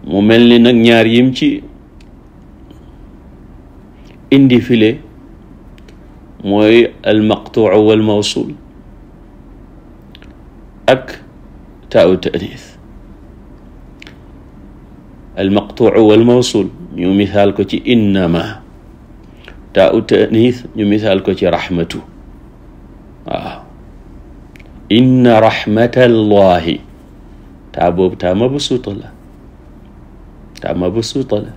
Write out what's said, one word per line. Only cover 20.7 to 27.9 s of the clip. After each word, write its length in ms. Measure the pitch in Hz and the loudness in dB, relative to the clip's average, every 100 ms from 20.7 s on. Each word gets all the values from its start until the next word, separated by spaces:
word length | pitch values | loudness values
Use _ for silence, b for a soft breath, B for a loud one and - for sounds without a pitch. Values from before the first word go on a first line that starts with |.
| 113 | -4
ñu 100 | 104 | -2
misaal 360 | 104 107 95 | -2 0 -2
ko 120 | 98 | -2
ci 120 | 95 92 | -2 -2
rahmatu. 520 | 82 - 85 85 - - - - - - - - - - - - - - | -2 -4 -6 -6 -10 -16 -20 -20 -20 -20 -20 -20 -20 -20 -20 -20 -20 -10
Waaw. 380 | - - - - - - - - - - - - - - - - | -10 -10 -16 -20 -20 -20 -20 -20 -20 -20 -20 -20 -20 -20 -20 -2
Inna 520 | 107 131 127 123 110 | 0 2 4 4 4
rahmatallahi. 1400 | 110 - - 107 120 123 123 113 107 101 95 87 82 - - - - - - - - - - | 2 0 -4 -2 0 2 2 2 2 4 4 2 -2 -8 -10 -20 -20 -20 -20 -20 -20 -20 -16
Taa 160 | - 85 | -4 -2